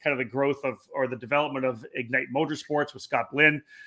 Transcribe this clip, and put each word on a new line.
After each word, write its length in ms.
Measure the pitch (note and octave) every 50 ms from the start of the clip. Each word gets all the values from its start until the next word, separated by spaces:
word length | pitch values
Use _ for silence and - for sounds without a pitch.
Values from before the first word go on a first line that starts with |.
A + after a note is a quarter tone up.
| -
kind 80 | D3+ C#3+
of 60 | B2+
the 120 | C3 G#2+
growth 320 | A#2 C3+ C#3 C#3+ C#3 C#3 -
of, 140 | C3+ A#2+ - - - -
or 120 | C#3+ C3
the 100 | B2 B2
development 480 | A2+ B2 A2 C#3 D3 D3+ D3 C3+ C3+ C3
of 220 | C3 B2 A2 A2+ - -
Ignite 320 | - B2 A2+ B2+ C3 C3+ B2+ B2
Motorsports 560 | C#3 D#3+ D3 D3+ - - - D3+ D3 D3 C#3+ -
with 100 | B2+ -
Scott 260 | - - B2 A2+ - -
Blinn, 300 | C#3 D3+ D#3 D3+ C#3 - _ - - -